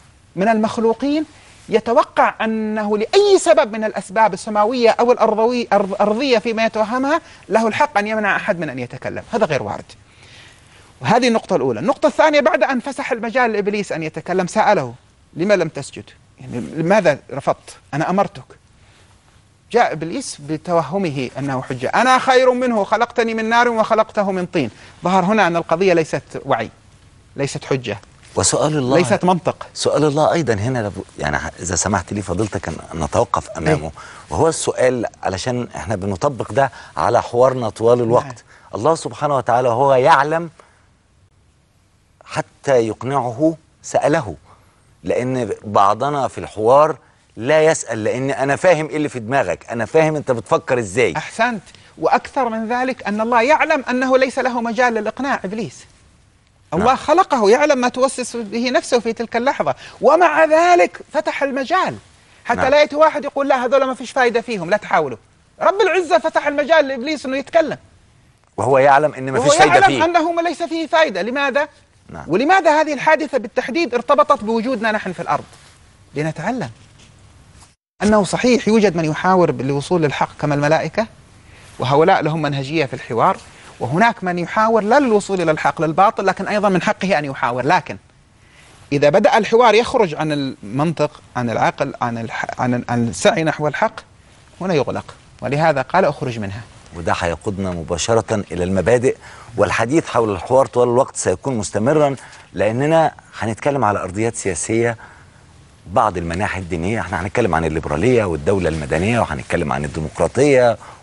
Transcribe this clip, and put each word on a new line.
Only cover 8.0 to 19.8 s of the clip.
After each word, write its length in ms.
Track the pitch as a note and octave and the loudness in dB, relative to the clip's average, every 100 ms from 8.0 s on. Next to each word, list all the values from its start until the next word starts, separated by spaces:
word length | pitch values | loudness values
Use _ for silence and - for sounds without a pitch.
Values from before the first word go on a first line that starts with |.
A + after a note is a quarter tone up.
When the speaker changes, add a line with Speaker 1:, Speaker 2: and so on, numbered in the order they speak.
| G#3 | -2
Speaker 1:
يمنع 300 | A3 G3+ E3+ | -2 0 0
أحد 220 | F3 F3 | -2 -4
من 120 | D#3 | -4
أن 80 | B2+ | -8
يتكلم؟ 440 | A#2+ - G#2+ G2 - | -10 -10 -10 -10 -6
هذا 140 | G#3 F#3 | -2 0
غير 160 | C3+ | 0
وارد. 220 | G#2 E2 - - _ _ - - - _ _ - - - | -4 -10 -12 -20 _ _ -20 -20 -20 _ _ -20 -20 -8
وهذه 280 | B2+ A#3 B3 | 0 2 2
النقطة 280 | A3+ - F3 | 0 0 -2
الأولى. 240 | C3 G#2+ | 0 -2
النقطة 260 | F#3+ - D4+ | -2 0 0
الثانية، 340 | - D#4 D4 | 2 2 4
بعد 220 | C#4+ D#4+ | 2 0
أن 180 | C#4 B3+ | 0 -2
فسح 320 | C#4 C4+ - | -6 -8 -6
المجال 400 | A#3+ A3+ B3 B3 | -6 -4 0 0
لإبليس 400 | G#3 G3+ G#3 - | 0 -2 -4 -6
أن 100 | D3+ | -6
يتكلم 440 | D#3 D#3+ - F#3 F3+ | -6 -8 -4 -2 -2
سأله: 480 | A3 F#3+ G3 B2 A#2+ _ _ _ | 0 2 2 -2 -10 _ _ _
"لما 200 | C#3+ G3 | -6 0
لم 140 | G3 D#3 | 2 0
تسجد؟ 360 | C#3+ C#3 - - - _ - | -6 -12 -16 -18 -20 _ -20
يعني، 200 | C3 A#2+ | -12 -10
لماذا 580 | D#2+ D3+ D#3+ G#3 F3 C#3 - | -8 -4 2 4 4 0 -4
رفضت؟ 440 | C3+ D#3+ - - - - | -6 -4 -4 -6 -20 -8
أنا 160 | C#3+ D#3+ | -4 -2
أمرتك." 340 | F#3+ F3+ C3+ - - _ _ _ _ _ _ _ _ _ _ - | 0 -2 -6 -20 -20 _ _ _ _ _ _ _ _ _ _ -4
جاء 200 | A#3 | 0